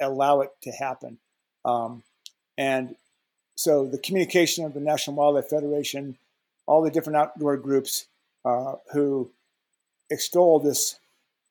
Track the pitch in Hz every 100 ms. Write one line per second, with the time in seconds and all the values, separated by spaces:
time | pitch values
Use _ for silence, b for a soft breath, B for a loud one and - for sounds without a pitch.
0 | 139 135 139 143 139 - 131 - 135 123
1 | 127 117 _ _ _ _ 123 120 113 120
2 | - _ - - _ - 135 135 127 -
3 | _ _ _ _ _ - 165 147 135 131
4 | - 190 170 185 160 - 156 143 147 151
5 | - 143 147 143 - 151 147 147 135 139
6 | 139 127 _ _ _ _ - 156 160 156
7 | 151 151 151 - 147 139 139 139 131 -
8 | - _ _ _ 127 123 135 - - 147
9 | 143 139 120 _ _ _ _ _ _ _
10 | - 147 - 175 180 156 143 131 - -
11 | _ _ _ _ _